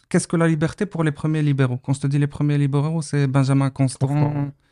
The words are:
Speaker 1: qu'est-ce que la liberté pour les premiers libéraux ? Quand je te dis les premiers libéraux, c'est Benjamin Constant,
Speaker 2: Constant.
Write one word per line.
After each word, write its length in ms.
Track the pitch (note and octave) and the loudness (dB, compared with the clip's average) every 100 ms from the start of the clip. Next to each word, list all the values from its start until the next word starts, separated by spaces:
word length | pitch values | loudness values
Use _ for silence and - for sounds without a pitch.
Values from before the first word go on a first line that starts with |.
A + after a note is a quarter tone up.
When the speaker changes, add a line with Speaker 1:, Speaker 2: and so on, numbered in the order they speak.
| - | -2
Speaker 1:
qu'est-ce 180 | F3+ - | -2 0
que 80 | E3+ | 0
la 120 | E3 | 2
liberté 360 | D#3 D#3+ - | 2 -2 -4
pour 180 | G#3 E3 | -6 -2
les 100 | D#3 | -2
premiers 280 | D3 D#3 D#3 | -2 -2 0
libéraux ? 380 | D3 C#3 C3 B2 | 0 2 0 -2
Quand 160 | - | -4
je 60 | - | -2
te 60 | C#3+ | 0
dis 120 | C#3+ | 0
les 80 | C#3+ | 0
premiers 320 | - D3 D3 | 0 0 2
libéraux, 420 | C#3+ C#3+ D3+ E3 | 2 0 0 -4
c'est 260 | D3 D3 C#3 | -4 -2 2
Benjamin 440 | C#3 C3+ C#3 C#3 | 2 2 2 0
Constant, 360 | C3+ C3+ - C3+ | 0 -2 0 -2
Speaker 2:
Constant. 460 | C#3+ D3 D3 C#3+ - _ | 0 0 -2 -6 -8 _